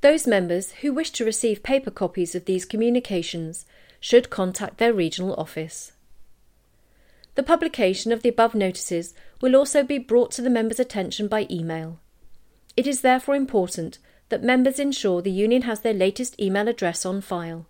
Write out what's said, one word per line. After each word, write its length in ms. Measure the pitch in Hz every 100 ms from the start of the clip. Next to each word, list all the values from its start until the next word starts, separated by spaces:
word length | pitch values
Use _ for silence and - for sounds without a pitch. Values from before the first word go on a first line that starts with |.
Those 240 | 285 311 269
members 460 | 208 180 175 196 -
who 100 | 285
wish 180 | 262 320
to 120 | -
receive 380 | 220 220 233 208
paper 280 | - 269 269
copies 440 | - 180 185 175
of 100 | 185
these 220 | - 185 185
communications 960 | 214 233 247 247 190 165 170 160 170 - _ - _
should 300 | - 240 240
contact 480 | - 185 185 208 -
their 160 | 233
regional 400 | 220 165 165 185 -
office. 560 | 156 - 160 - - _ _ - - - _ _ _ _ _ _ _ _ _
The 80 | -
publication 680 | 277 330 330 - 196 190 226
of 100 | 226
the 60 | 240
above 260 | 233 226
notices 600 | 226 190 185 - 170 170 - - -
will 160 | 254 262
also 260 | 277 302
be 140 | 269 285
brought 360 | 254 240 233
to 100 | -
the 80 | 247
members' 280 | 233 226 -
attention 500 | 247 208 185 - 208
by 180 | 214 202
email. 480 | 175 165 160 160 165 _ _ - - - _ _ -
It 100 | 254
is 140 | 269
therefore 340 | 254 254 254
important 640 | 277 262 214 180 - 165 - _ _ _
that 160 | -
members 340 | 240 254 254 269
ensure 440 | 285 269 208 180
the 80 | 185
Union 320 | 185 208 247
has 180 | 240 220
their 140 | 233
latest 440 | 208 190 196 247 -
email 300 | 196 196 208
address 380 | 240 180 170 185
on 160 | 190
file. 420 | 190 180 170 165 165